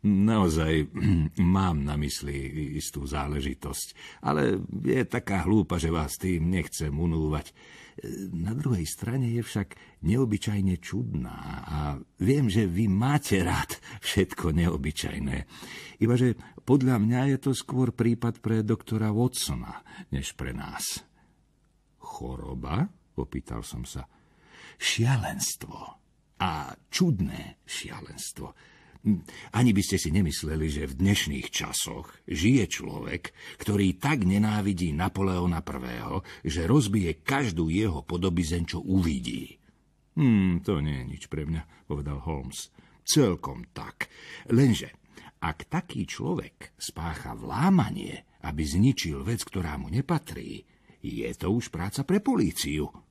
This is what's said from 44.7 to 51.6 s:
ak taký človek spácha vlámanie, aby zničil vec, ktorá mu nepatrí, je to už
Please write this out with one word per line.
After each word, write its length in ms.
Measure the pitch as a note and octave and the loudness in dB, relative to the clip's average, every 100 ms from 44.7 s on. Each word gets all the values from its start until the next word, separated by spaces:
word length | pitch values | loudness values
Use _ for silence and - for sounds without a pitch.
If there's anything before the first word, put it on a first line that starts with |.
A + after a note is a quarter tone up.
| G#2 - - _ - - _ | 4 -2 -16 _ -20 -20 _
ak 300 | D#2+ - - | -6 -6 -6
taký 320 | E3 - - | -6 -4 -6
človek 720 | E2+ - - F3+ - _ - | -6 -4 -4 -4 -6 _ -20
spácha 640 | _ - - E2 D#2 - A2+ | _ -12 -6 -6 -6 -10 -10
vlámanie, 880 | - G#2+ F3 F#3 A2+ - - - _ _ | -6 2 4 4 4 -4 -8 -12 _ _
aby 240 | E2 D2 D2+ | -8 -2 0
zničil 560 | E2 B2 - E2+ C#2 | 4 4 4 -2 -4
vec, 240 | D2+ A#2 - | -4 -4 -4
ktorá 320 | G2 E2 C#2+ | -6 -4 -6
mu 100 | B1+ | -4
nepatrí, 800 | G2+ - E3 - - - - _ _ _ _ | -4 0 -4 -4 -12 -12 -14 _ _ _ _
je 320 | - A1+ A#1 - | -8 -6 -6 -4
to 160 | E2+ | 0
už 160 | A#2 | 0